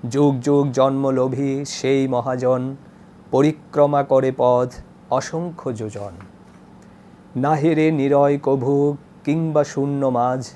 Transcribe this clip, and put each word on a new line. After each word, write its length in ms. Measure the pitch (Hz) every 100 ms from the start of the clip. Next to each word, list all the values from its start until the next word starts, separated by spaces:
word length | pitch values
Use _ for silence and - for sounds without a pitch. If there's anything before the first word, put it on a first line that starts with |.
| 120
যুগ 320 | 139 147 135
যুগ 300 | 143 143 139
জন্মলোভী 920 | 131 135 135 139 135 131 127 139 135
সেই 440 | 139 - 131 135 135
মহাজন, 680 | 123 120 127 127 127 131 135 - - - - -
পরিক্রমা 720 | 127 147 156 - 151 143 143
করে 300 | 139 135 131 131
পথ 360 | 123 123 127 - - - -
অসংখ্য 640 | 127 - 160 175 170 135
যোজন। 380 | 110 107 101 101 90 95 - - - - - - - - - - 127
নাহেরে 540 | 139 156 156 156 156
নিরয় 480 | 156 135 143 143 143
কভু 540 | 143 139 127 143 143 147 - -
কিংবা 400 | - 156 165 151
শূন্য 420 | 143 - 139 143 135
মাঝ 440 | 123 123 131 123